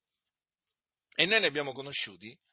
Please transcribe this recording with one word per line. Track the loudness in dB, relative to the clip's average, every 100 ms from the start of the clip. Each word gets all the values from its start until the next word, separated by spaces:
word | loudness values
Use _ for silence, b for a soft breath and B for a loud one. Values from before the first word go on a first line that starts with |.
| _ _ _ _ _ _ _ _ _ _ _ 0
e | 4
noi | 4
ne | 2
abbiamo | 0 -4
conosciuti, | -6 -4 -2 -2 -6 -18 -20 _